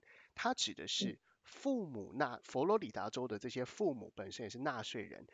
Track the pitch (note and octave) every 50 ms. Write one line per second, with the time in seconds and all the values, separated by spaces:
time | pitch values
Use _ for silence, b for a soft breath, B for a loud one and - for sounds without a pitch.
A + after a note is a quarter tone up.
0 | - b b b b b b b - A#3 B3+ - - - F#2 - D#2+ - - -
1 | G3 F#3 - - _ _ _ _ _ - - - - C#4 C4+ A#3+ G3 D#3 B2+ G#2+
2 | F#2+ - - C3 D3 B2 A#2+ A2 - - - B2+ D3 F3 G#3+ A3 F3 A2 - G2+
3 | F#2+ G#2 - C3 B2 B2 G#2+ G2+ - B2 - C3 B2 - - - G#3+ E3+ C#3 A#2
4 | F#2 - - - G2 G2 - - A#2+ G2+ A#2 A#2+ C3+ D3+ C3 A2+ G#2+ - - A#2+
5 | G2 - - - - -